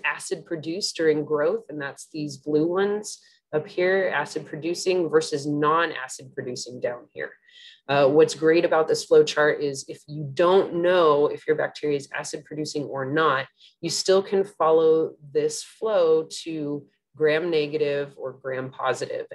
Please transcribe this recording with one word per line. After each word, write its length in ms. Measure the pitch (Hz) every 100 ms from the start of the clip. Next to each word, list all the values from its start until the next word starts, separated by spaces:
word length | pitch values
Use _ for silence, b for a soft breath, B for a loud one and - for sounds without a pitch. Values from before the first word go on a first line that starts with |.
acid 400 | 147 151 - 170
produced 520 | - 165 160 180 208 -
during 280 | 160 151
growth, 420 | 147 151 156 220 -
and 120 | 151
that's 280 | 139 - -
these 240 | 156 147 135
blue 280 | 151 151 165
ones 540 | 185 202 208 214 - b b _
up 160 | 151 151
here, 420 | - 180 190 185
acid 340 | 143 151 156 151
producing 640 | 156 160 175 190 180 156
versus 380 | 156 160 143 147
non-acid 880 | 147 151 165 160 127 127 - 131
producing 460 | - 123 120 - 123
down 260 | 123 120 -
here. 180 | - - - B B B B -
Uh, 200 | 139 139
what's 260 | 151 156
great 300 | 143 156 165
about 240 | 170 160 151
this 160 | 151
flow 180 | - 156
chart 400 | 151 - 151 -
is 220 | 147 135 -
if 160 | - -
you 200 | 151 143
don't 400 | 135 175 190 -
know 540 | 170 175 180 156 147 147
if 180 | 147 -
your 80 |
bacteria 420 | 151 139 - 147 143
is 120 | 139
acid 320 | 139 151 151
producing 380 | - 151 147 151
or 220 | 120 135 131
not, 400 | 151 156 135 131 b b b
you 100 | 165
still 340 | - - 190
can 180 | 196 196
follow 680 | - - 160 160 160 160 151 - 147
this 300 | 147 151 -
flow 640 | - - 220 202 165 160 151 -
to 420 | 165 160 143 147 - b _ 131
gram 340 | 151 156 175
negative 640 | 156 147 151 143 143 143 -
or 180 | 131
gram 360 | 131 135 131 131
positive 560 | - 127 123 131 - -